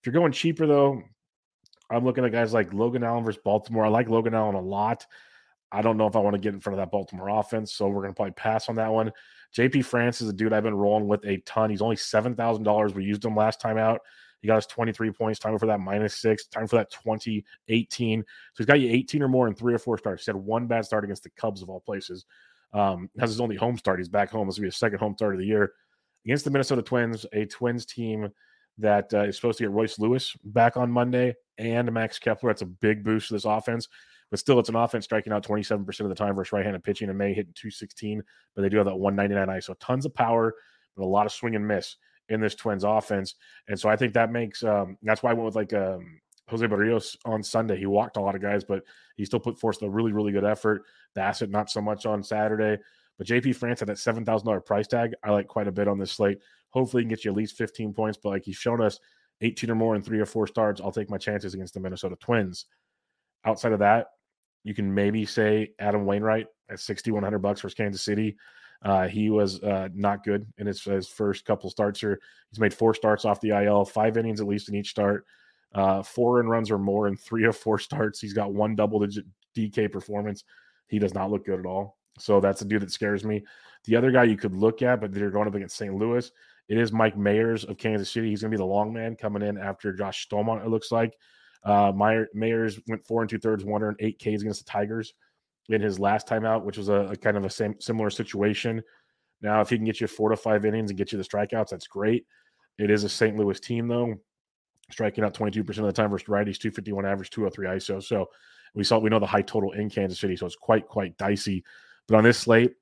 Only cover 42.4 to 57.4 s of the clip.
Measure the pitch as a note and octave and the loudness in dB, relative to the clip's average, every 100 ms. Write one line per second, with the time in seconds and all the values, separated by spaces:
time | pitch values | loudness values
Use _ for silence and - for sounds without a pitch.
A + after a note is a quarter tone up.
42.4 | G#2+ - A#2 G2+ G2+ G#2+ - G2+ F#2+ - | -2 -2 -4 -2 2 2 2 -2 -4 -12
43.4 | - - - G2+ G#2+ G#2+ B2 A2+ A2+ A#2 | -20 -20 -10 -2 2 2 2 2 2 0
44.4 | A2+ - A#2 G#2 F#2 F#2+ G#2+ A2 B2 A2+ | -4 -4 0 0 0 -6 0 2 2 0
45.4 | A2+ G#2+ G#2 G#2+ F#2+ F#2 F2+ - _ _ | 0 -2 -2 -2 -2 -4 -10 -20 _ _
46.4 | - A2+ A2+ G#2 G#2+ A#2 - - A#2+ A2 | -8 -2 0 2 4 2 -2 -12 -4 -4
47.4 | G#2 A#2 A2+ F#2+ G2 G2+ G#2+ - G2+ G2 | -2 -2 0 -2 2 2 0 -2 -2 -2
48.4 | G2+ G#2 G2 G2 - - _ - G2+ A#2+ | -2 -2 -2 -6 -6 -20 _ -10 -4 -2
49.4 | - A2 A2+ G2+ G#2 G2+ A2+ G#2 G#2 G2+ | -2 -4 -4 -2 -4 0 0 0 0 0
50.4 | G2+ G#2+ A2 G#2 - _ _ - G2 G2+ | 0 0 0 -2 -4 _ _ -4 -4 -2
51.4 | G#2+ G#2 G#2 A2 G#2+ G#2 A2+ G#2 G2 G#2+ | -2 -2 -2 -4 -4 -4 -2 -4 -2 -2
52.4 | G#2+ G#2+ G#2+ G#2 - _ _ _ F#2 A#2+ | 0 2 0 0 -6 _ _ _ 0 2
53.4 | B2+ B2 A#2+ A#2+ G#2 G2+ - A2+ A#2 A2+ | 2 -2 -2 -4 -4 -4 -2 -2 0 0
54.4 | A2 G2+ - G#2 G#2 A#2+ A#2 A2 G#2+ G#2 | 0 -2 0 -2 0 -2 -2 -4 0 0
55.4 | G2 - G2+ F#2 G#2 G2+ F#2+ - G2+ G2+ | 0 -4 -2 0 0 0 -4 0 0 0
56.4 | _ _ _ C3 B2+ B2 A2+ A2 G#2+ G2 | _ _ _ -2 0 0 -2 -4 -2 -2